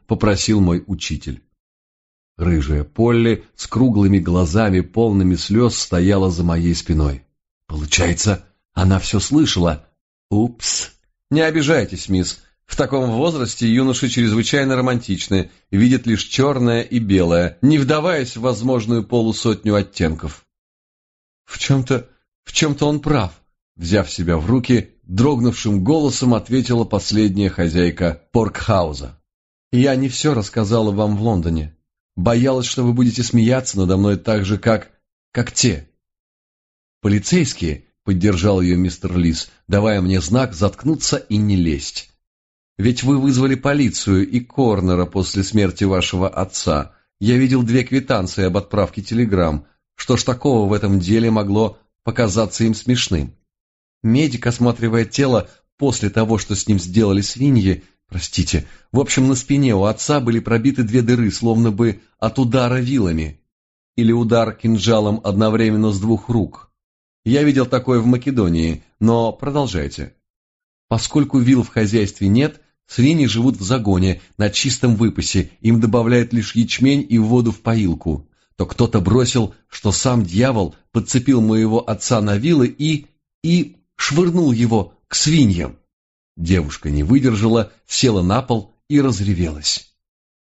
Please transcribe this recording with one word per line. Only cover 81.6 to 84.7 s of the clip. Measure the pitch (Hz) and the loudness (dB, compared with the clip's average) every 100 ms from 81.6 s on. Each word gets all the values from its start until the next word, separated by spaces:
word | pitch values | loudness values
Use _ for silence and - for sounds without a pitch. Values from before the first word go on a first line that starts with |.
| 110 113 - | 2 0 -2
отца | 107 - 117 | -6 -2 0
на | 104 104 | 0 0
вилы | 147 160 123 | 2 2 2
и... | - 151 151 - _ _ _ | 0 -4 -4 -6 _ _ _
и | 165 175 - - _ - | 0 0 0 -8 _ -8
швырнул | - 143 180 175 156 | -2 0 2 2 0
его | 113 117 | 2 2